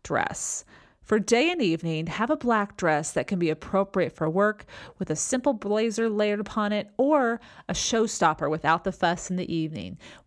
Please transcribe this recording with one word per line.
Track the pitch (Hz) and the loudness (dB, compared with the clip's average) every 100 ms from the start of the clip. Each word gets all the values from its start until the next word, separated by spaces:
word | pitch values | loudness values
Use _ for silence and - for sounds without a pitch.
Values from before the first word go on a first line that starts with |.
dress. | - 147 - - - - - - - _ | -4 -2 -2 -4 -8 -8 -12 -20 -20 _
For | - 214 | -2 0
day | - 233 320 | 4 4 4
and | 359 | 2
evening, | 202 160 165 160 165 | 0 0 -2 -4 -4
have | 170 226 | -2 -2
a | 302 | 0
black | 240 220 202 - | 2 0 0 -2
dress | 175 147 156 | 2 2 0
that | - - | -4 -2
can | 190 | 0
be | 170 | 0
appropriate | 156 - 196 196 196 160 | -2 0 0 0 0 -2
for | - 156 | 0 -2
work | 175 208 208 - - - - | 2 2 0 -12 -20 -18 -10
with | 190 | -6
a | 151 | -4
simple | - 254 285 | -2 0 0
blazer | 220 202 214 226 214 226 | -2 0 0 0 0 0
layered | 208 208 208 | 2 0 0
upon | 208 226 208 | -2 -2 0
it, | 208 202 - | -2 -4 0
or | 269 302 240 233 - - - | 4 4 2 -2 -8 -18 -6
a | |
showstopper | 170 - 226 226 - 170 156 147 | -4 0 2 0 2 2 2 -2
without | 156 151 165 | 0 2 2
the | 190 | 0
fuss | - 175 175 - | 0 0 0 -4
in | 185 | -6
the | - | -2
evening. | 165 156 156 92 - - - | -2 -4 -6 -10 -14 -18 -20